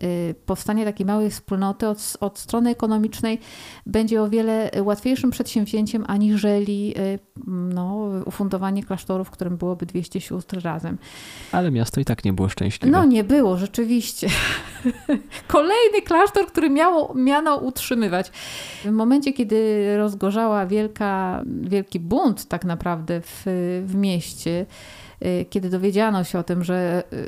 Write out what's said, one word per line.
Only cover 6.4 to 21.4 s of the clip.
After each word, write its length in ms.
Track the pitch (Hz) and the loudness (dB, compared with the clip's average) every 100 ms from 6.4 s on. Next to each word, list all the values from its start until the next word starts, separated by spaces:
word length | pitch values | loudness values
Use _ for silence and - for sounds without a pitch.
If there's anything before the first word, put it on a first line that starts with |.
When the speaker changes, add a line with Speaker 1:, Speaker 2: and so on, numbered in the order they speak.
| 208 202 202 202 208 - | 4 2 0 -2 -2 -2
Speaker 1:
y, 200 | 196 196 _ - - | -4 -4 _ -14 -8
no, 640 | 180 180 180 180 208 208 190 - | -4 -2 -2 -4 -4 -4 -6 -6
ufundowanie 560 | - 202 190 190 196 | -4 -2 -2 -2 -4
klasztoru, 420 | - 190 - 190 | -4 -8 -4 -4
w 60 | 185 | -4
którym 260 | - 175 175 | -6 -6 -4
byłoby 300 | 180 175 180 | -4 -4 -6
dwieście 340 | - 165 - | -6 -6 -8
sióstr 420 | - 180 - 185 | -8 -10 -8 -6
razem. 360 | 170 160 165 - - - - - - | -6 -6 -6 -8 -12 -20 -18 -18 -4
Speaker 2:
Ale 180 | 180 180 | 0 2
miasto 300 | 123 113 - | 2 0 0
i 40 | |
tak 200 | 139 117 | 0 0
nie 80 | 98 | 0
było 160 | 95 95 | 2 0
szczęśliwe. 500 | - 95 - 254 339 | 0 -2 2 4 6
Speaker 1:
No 60 | |
nie 200 | 311 233 | 6 6
było, 320 | 196 285 226 180 | 6 6 6 2
rzeczywiście. 720 | 196 - 226 240 - - 196 - - - - - 247 | -2 -2 0 2 0 -2 -2 0 -2 -4 -8 -4 -2
<laughs> 540 | - - 262 - - - | -2 0 -2 -2 -16 0
Kolejny 560 | - 311 440 453 415 | 2 4 6 4 4
klasztor, 440 | 392 330 403 403 392 | 2 4 4 4 0
który 240 | - 311 | 2 2
miało, 440 | 277 339 339 294 | 4 4 4 0
miano 420 | 262 254 285 311 285 | 2 4 4 2 0
utrzymywać. 760 | 254 254 - 240 208 175 190 - - - - - | -2 -6 -2 0 0 0 -4 -8 -14 -14 -14 -8
W 60 | 202 | -2
momencie, 420 | 220 226 277 285 | 2 4 4 2
kiedy 540 | 262 220 220 220 214 202 208 | 0 2 2 2 2 2 2
rozgorzała 680 | 208 202 190 208 226 208 185 | 0 0 0 2 2 2 2
wielka, 760 | 208 214 214 202 190 185 180 | 0 0 -2 -2 -2 -2 -4